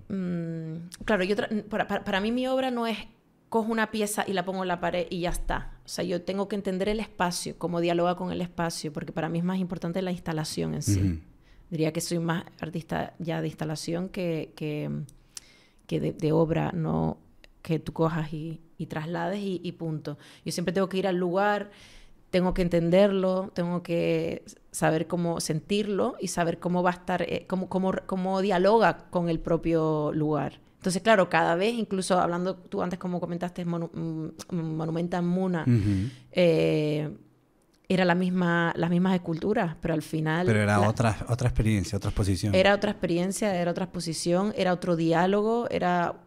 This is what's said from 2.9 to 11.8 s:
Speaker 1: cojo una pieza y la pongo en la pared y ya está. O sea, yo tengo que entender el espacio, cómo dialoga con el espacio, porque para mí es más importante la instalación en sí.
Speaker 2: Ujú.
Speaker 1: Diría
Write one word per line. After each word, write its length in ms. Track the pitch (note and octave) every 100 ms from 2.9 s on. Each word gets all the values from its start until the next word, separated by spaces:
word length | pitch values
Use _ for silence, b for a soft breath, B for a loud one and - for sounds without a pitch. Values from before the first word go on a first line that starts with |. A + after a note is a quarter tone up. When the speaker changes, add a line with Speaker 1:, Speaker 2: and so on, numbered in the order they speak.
| G#3+ - - _ _ -
Speaker 1:
cojo 240 | A3+ A3
una 180 | A3+ A3
pieza 340 | A3 G#3 G#3 F#3
y 60 |
la 120 | F#3+
pongo 180 | F#3 F#3+
en 60 | F#3
la 120 | F3
pared 260 | E3+ F3 E3+
y 100 | F3
ya 100 | E3+
está. 480 | - - - - -
O 40 | -
sea, 160 | -
yo 180 | F3 F3
tengo 240 | F3 F#3+ F#3+
que 100 | G#3
entender 320 | G3 F#3 G3
el 120 | A3
espacio, 560 | G3+ - F3+ F3 - -
cómo 220 | E3+ E3+
dialoga 340 | E3+ E3+ F3 F3+
con 140 | F3+
el 80 | F3
espacio, 500 | F3 - E3+ - D#3
porque 200 | D#3 C#3+
para 160 | E3 D#3+
mí 100 | E3
es 60 |
más 140 | F3 F#3
importante 440 | F3+ F3 E3+ F#3
la 100 | F#3
instalación 640 | F3+ F3+ D#3 D#3+ - D#3+
en 80 | D3+
sí. 180 | B2 G2
Speaker 2:
Ujú. 180 | F#2+ D#2+ - - b b b
Speaker 1:
Diría 220 | D#3+